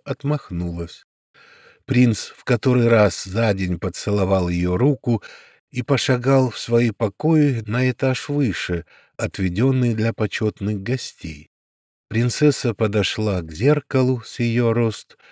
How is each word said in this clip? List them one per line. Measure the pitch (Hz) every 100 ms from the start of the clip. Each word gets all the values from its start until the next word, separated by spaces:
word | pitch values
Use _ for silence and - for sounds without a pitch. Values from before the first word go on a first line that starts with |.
отмахнулась. | - 131 139 151 - 87 87 85 85 - _ _ _ _ - - - _ -
Принц | 120 123 107 - -
в |
который | - 120 135 123 117
раз | 113 104 -
за | 95 101 113
день | 95 92 87
поцеловал | 95 - 107 101 95 95 90
ее | 87 87 92
руку | 139 135 123 113 - - - _ _
и | 127
пошагал | - 131 - 123 127 135 127
в | -
свои | - 117 120
покои | - 104 - 156 156 147 117 107
на | 120 127
этаж | 127 131 127 -
выше, | 147 123 - - 85 - _ _ -
отведенный | 110 - 92 90 135 127 123
для | 110 113
почетных | 110 107 - 107 - 101 104
гостей. | 95 127 - - 82 73 - _ _ _ _ _ -
Принцесса | 110 120 - 147 - 123
подошла | - 107 104 98 - 107 92
к | 80
зеркалу | 78 135 147 - 135 127 123
с | - -
ее | 120 117 117
рост | 113 113 - - _ _